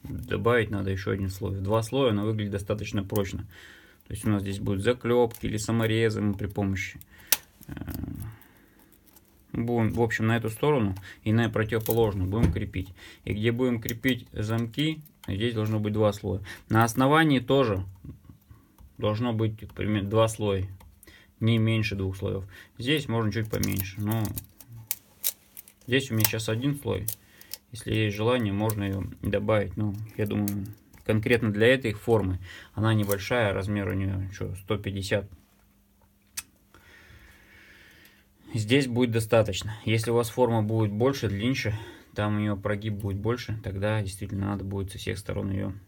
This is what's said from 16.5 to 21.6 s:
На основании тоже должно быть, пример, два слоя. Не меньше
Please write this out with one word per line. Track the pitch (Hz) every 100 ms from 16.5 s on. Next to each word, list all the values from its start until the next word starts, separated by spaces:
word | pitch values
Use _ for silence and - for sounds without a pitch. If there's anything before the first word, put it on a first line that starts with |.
| - -
На | 110
основании | 117 117 135 156 160 131
тоже | 120 139 120 95 95 - - - - - _ - _ _ - -
должно | 110 107 123
быть, | 110 110 107 104
пример, | - 98 104
два | 98 110 113
слоя. | 110 107 98 95 - - _ - - - _
Не | 113
меньше | 117